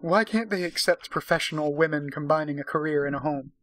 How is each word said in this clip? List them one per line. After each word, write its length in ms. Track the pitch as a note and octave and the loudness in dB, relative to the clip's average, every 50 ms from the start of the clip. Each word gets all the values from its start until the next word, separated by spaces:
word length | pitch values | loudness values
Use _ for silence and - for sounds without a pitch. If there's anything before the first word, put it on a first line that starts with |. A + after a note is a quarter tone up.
Why 220 | - E3 E3+ G#3 A3 | 0 4 4 4 4
can't 240 | - - A3 A#3 A3 | 4 2 0 0 0
they 160 | G3+ F#3 F3+ | -2 -2 -2
accept 460 | E3+ - - - - F3 - - - | -4 -2 -2 2 2 2 0 0 -6
professional 640 | - D#3+ - - E3+ E3 - - E3 D#3 D3+ D3+ C#3+ | -6 -6 0 0 0 0 2 -2 -2 -2 -2 0 2
women 360 | D3 D#3+ D#3 D#3 D3 D3 C#3+ | 2 2 2 2 -2 -4 -4
combining 480 | C3+ D3+ D3 C#3+ D#3 D#3 D#3 D3+ C#3+ C#3+ | -6 -6 0 2 2 2 2 -2 -4 -6
a 60 | C#3 | -6
career 400 | - - D#3+ D3+ D#3 D3+ D3 C#3+ | -2 -2 -2 0 2 0 2 0
and 100 | C#3+ C#3 | 0 -2
a 40 | C3+ | -2
home? 340 | B2+ D#3 D3 C#3 C3+ - _ _ | -2 -2 -2 -2 -6 -10 _ _